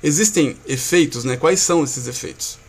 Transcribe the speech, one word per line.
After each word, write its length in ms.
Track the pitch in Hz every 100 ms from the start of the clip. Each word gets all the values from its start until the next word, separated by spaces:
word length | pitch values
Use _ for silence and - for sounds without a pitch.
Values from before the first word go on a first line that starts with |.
Existem 540 | - 151 208 185 139 - -
efeitos, 600 | 131 - 175 147 120 127
né? 100 | 123
Quais 240 | 160 185
são 240 | - 170
esses 240 | 139 - 123
efeitos? 500 | 120 - - - -